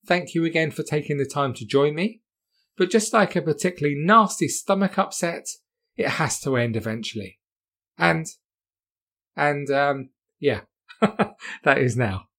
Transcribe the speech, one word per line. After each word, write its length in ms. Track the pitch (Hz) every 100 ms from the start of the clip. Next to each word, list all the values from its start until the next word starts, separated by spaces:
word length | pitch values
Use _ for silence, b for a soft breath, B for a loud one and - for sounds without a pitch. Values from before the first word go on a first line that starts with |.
| -
Thank 260 | 180 175
you 120 | 170 165
again 260 | 160 160
for 120 | -
taking 340 | 156 151 147 147
the 80 | 135
time 280 | 147 139 120
to 100 | 107
join 280 | 139 147
me. 280 | 151 196 220 _ _ _ _ _ -
But 120 | 180
just 240 | 226 214
like 220 | 226 190 180
a 60 |
particularly 540 | 160 147 185 180 147 143
nasty 520 | 160 226 202 - 139
stomach 500 | - - 196 196 -
upset, 500 | 196 - 175 165 - - _ _ _ -
it 120 | -
has 320 | 123 147 -
to 160 | 143 131
end 200 | 120 110
eventually. 640 | 110 110 110 110 98 _ _ _ _ _ _ -
And, 260 | 170 165 160 - _ _ _ _ _ _ _ _ _ -
and, 340 | 147 143 139
um, 400 | 139 143 139 131 _ _ _
yeah, 220 | 143 107 - _
<laughs> 200 | _ -
that 760 | 214 - - - - - - 135
is 180 | 127 117
now. 340 | 117 95 -